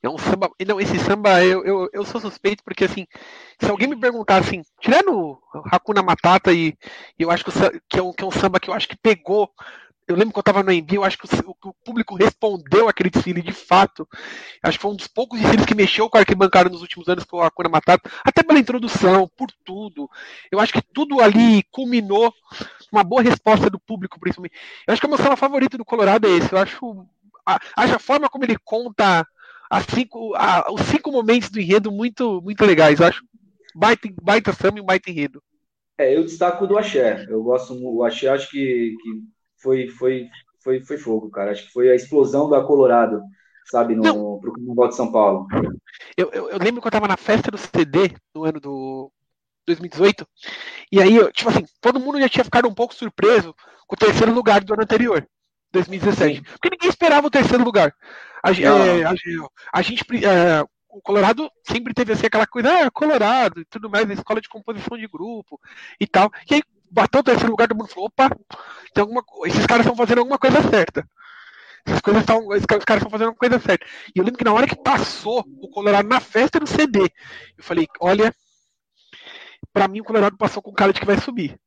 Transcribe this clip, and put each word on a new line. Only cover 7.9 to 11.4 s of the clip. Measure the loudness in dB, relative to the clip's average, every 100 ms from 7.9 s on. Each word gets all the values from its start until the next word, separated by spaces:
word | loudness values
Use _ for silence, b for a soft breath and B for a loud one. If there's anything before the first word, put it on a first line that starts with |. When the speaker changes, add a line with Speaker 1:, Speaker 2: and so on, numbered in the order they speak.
| -4
Speaker 1:
é |
um, | -4
que | -6
é | -6
um |
samba | -2 0 -2
que | -4
eu |
acho | -8 -8
que | -2
pegou, | 0 0 0 -2 -2 _ B B B _ -6
eu |
lembro | -2 0
que | 0
eu |
tava | 0 0
no | 0
Embi, | -2 0 -2
eu |
acho | -2 -4
que |
o, | -6 -6